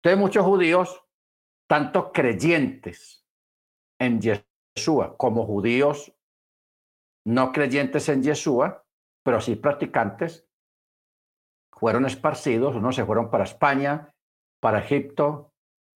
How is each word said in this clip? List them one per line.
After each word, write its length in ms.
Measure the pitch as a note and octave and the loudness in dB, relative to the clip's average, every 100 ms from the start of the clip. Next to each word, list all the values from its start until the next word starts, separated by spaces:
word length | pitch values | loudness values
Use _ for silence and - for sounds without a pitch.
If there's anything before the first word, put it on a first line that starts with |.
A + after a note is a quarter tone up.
Entonces, 180 | E3+ G3 | 4 2
muchos 240 | G3 G#3 | 2 2
judíos, 580 | F#3+ G3 E3+ F3 F3+ - _ _ _ _ _ _ _ | 2 4 4 2 0 -8 _ _ _ _ _ _ _
tanto 460 | D3+ C#3 F#3+ - | 0 2 -2 -2
creyentes 1120 | - C3 G#2+ D#3 E3 C3 - F2 - - _ _ _ _ _ _ _ _ _ | 0 0 2 2 2 0 -4 -14 -16 -20 _ _ _ _ _ _ _ _ _
en 220 | B2+ A2+ | -2 0
Yeshua 960 | A2+ G#2 _ _ _ - - D3 F2 - | 0 -2 _ _ _ -6 0 0 0 -2
como 300 | B2 A2+ G#2+ | -2 0 -2
judíos 680 | G2+ G#2 B2 C#3+ D3 - _ _ _ _ _ _ _ _ _ _ _ G#2+ | -2 0 2 2 0 -12 _ _ _ _ _ _ _ _ _ _ _ -2
no 260 | A#2+ C3 | 0 2
creyentes 540 | D3+ C#3 C#3 C3 D3 C#3+ | 0 0 0 0 -2 0
en 120 | C#3 | 0
Yeshua, 600 | C3+ C#3+ - A#2+ D#3 - _ _ _ _ | 0 -2 0 2 0 -2 _ _ _ _
pero 160 | - A#2 | -2 0
sí 160 | A2+ G#2+ | 0 -2
practicantes, 920 | D3 C#3+ D#3 - G#2+ - E3+ - _ _ _ _ _ _ _ _ _ _ _ _ _ | -2 -2 -2 -2 -2 -4 -8 -8 _ _ _ _ _ _ _ _ _ _ _ _ _
fueron 320 | - A#2 A2+ | -2 0 2
esparcidos. 720 | C3 - D#3 D3 D3 A2+ C#3 A#2+ | -2 -2 -4 -2 -2 0 0 -2
Unos 200 | A2+ C3 | -2 -2
se 100 | G#2+ | -2
fueron 240 | A2 A2+ | -2 0
para 140 | A#2 | -2
España, 680 | G2 - C#3+ C3+ C#3 D3 - _ _ _ _ _ | -2 0 0 2 -2 -4 -10 _ _ _ _ _
para 200 | A#2 G#2+ | 0 0
Egipto, 720 | G#2 C#3+ - - D3 D3+ - _ _ _ _ | 0 -2 -2 -2 -2 -2 -14 _ _ _ _